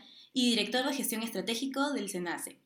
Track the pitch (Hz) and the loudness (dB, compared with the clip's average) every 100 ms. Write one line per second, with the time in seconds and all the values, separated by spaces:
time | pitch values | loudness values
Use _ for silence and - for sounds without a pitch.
0 | - - - 262 240 214 208 247 277 277 | -10 -20 -6 2 4 4 2 2 0 0
1 | - 220 226 190 208 233 269 269 294 247 | -2 -2 -2 -4 -2 -2 -2 0 0 0
2 | 196 185 175 147 - - | -2 -4 -4 -4 -6 -12